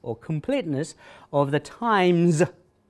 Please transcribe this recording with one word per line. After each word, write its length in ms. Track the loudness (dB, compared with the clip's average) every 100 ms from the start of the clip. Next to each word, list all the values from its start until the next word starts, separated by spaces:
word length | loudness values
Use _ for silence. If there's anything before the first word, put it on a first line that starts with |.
or 140 | -12 -12
completeness 800 | -6 -6 -4 -4 -4 -6 -6 -12 -20 -20 -6
of 200 | -2 0
the 80 | -2
times." 840 | -4 -8 -2 2 4 4 4 2 0 -4 _ _